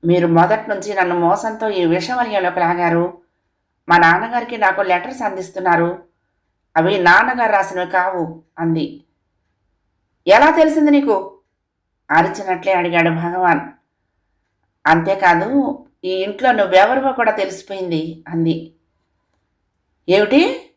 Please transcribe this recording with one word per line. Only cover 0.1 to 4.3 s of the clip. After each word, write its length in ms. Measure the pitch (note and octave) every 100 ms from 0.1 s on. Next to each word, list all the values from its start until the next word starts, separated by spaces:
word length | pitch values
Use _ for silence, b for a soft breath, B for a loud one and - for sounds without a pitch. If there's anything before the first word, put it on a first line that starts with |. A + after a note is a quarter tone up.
| F3 E3+
మొదటి 420 | E3 F3+ G#3+ -
నుంచి 240 | G3 G#3
నన్ను 260 | G3 F3+ F3
మోసంతో 500 | E3+ G3 A3+ A3 A3
ఈ 160 | G3 F3
విషవలయంలోకి 720 | F3 E3+ B3+ A#3+ G#3 F3+ F3
లాగారు. 580 | E3+ F3 F3 E3+ F3 - _ _ _ _ _ _ -
మా 80 | F3
నాన్నగారికి 600 | E3 F3 A3+